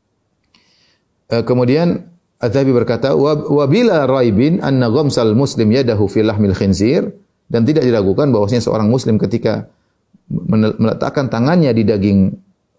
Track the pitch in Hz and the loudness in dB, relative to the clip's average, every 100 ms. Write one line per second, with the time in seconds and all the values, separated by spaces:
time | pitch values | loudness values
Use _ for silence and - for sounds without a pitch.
0 | _ _ _ _ _ _ _ _ _ _ | _ _ _ _ _ _ _ _ _ _
1 | _ _ - 117 113 123 123 147 170 - | _ _ -6 -4 0 0 2 2 0 -2
2 | - _ _ - 120 135 135 120 117 113 | -8 _ _ -6 -2 0 2 2 0 -2
3 | 135 151 143 151 - 147 139 196 240 165 | 0 0 0 -2 0 0 2 2 2 2
4 | 131 135 120 98 143 180 - 131 120 123 | 0 0 2 2 0 0 -2 0 0 0
5 | 147 - 113 107 139 - 107 127 120 104 | 0 0 0 2 0 0 2 2 0 0
6 | 101 110 110 104 101 90 98 92 110 180 | 0 0 0 2 0 0 0 2 2 0
7 | 214 - _ _ - 117 117 156 127 113 | -2 -10 _ _ -6 -2 0 2 2 0
8 | 98 98 147 110 101 120 110 110 107 127 | 0 0 0 0 0 -2 -2 -2 0 0
9 | 113 107 - 117 110 110 - _ _ _ | 0 -2 -2 -2 -2 -4 -8 _ _ _
10 | _ _ - - - 110 107 - 110 - | _ _ -10 -8 -2 0 0 0 -2 -2
11 | 135 147 127 113 131 180 143 113 107 107 | -4 -4 -4 -2 0 2 2 0 0 0
12 | 101 98 95 - _ _ _ | 2 2 0 -2 _ _ _